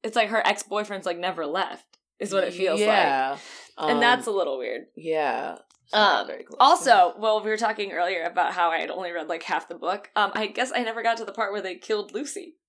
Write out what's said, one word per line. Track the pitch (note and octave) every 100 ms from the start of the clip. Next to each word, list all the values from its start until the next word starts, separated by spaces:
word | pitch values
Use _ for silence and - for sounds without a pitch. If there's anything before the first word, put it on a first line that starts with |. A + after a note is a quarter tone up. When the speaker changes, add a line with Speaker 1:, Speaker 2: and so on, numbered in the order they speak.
Speaker 1:
it's | A3
like | A#3 G#3
her | A3
ex-boyfriend's, | - G3+ - G#3 G#3 G3
like, | F#3+ E3+
never | F3+ E3+
left," | D3 F3 F#3+ - _ _ _ _
is | G3
what | F#3+
it | F3
feels | F3 F#3+ D#3+
like. | G#3
Speaker 2:
Yeah. | G#3 D#3+ C3+ C3 C#3 - - - -
Speaker 1:
And | D3+
Speaker 2:
Um, | C#3+
Speaker 1:
that's | A#3 B3 A#3
a |
little | G3 D3+ C3+
weird. | A#2 A#2 -
Speaker 2:
yeah. | - D#3+ D#3 D3 A#2 D#3+ - _ _ _
Speaker 1:
Um, | G#3+ G#3 B2+ F#2
Speaker 2:
Very | -
close. | - -
Speaker 1:
also, | C4 F4+ - G#3 F3+ G3+
well, | A3 G#3+
we | G#3
were | G#3+
talking | A3+ G#3+ G3+
earlier | D#3+ F3 F3+
about | E3+ F3+ D#3+
how | F#3 E3+
I | E3
had | D#3+
only | F3+ F3+
read, | E3+ D#3
like, | E3+
half | - D#3 -
the |
book. | - D#3+ G3+ -
Um, | - G3+
I | - G#3+
guess | - B3+
I | B3
never | A3+ A3
got | A#3 A3+
to |
the | G3+
part | A3+ G#3
where | G#3
they | F#3
killed | F3+ - G#3+ G#3
Lucy. | G#3+ C#4+ - - _